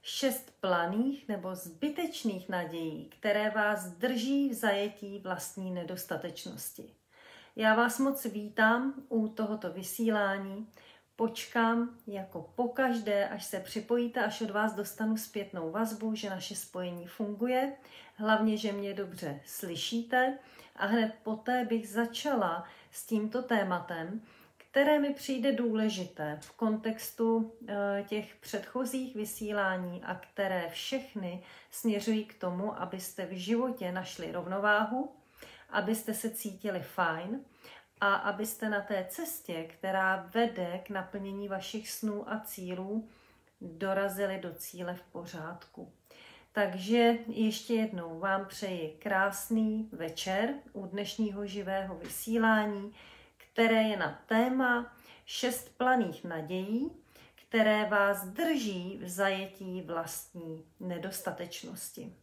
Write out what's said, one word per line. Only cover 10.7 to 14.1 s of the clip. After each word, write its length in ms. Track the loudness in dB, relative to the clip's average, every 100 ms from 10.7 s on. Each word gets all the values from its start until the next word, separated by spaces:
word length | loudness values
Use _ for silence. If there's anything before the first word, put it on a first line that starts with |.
| -16 -20 -20 _ -2
Počkám 840 | -2 -2 -4 2 4 4 2 -4 -10
jako 460 | -8 -8 -10 -10 -2
pokaždé, 760 | 0 2 2 2 2 2 2
až 160 | -2 -6
se 140 | -8
připojíte, 680 | -4 -6 0 2 2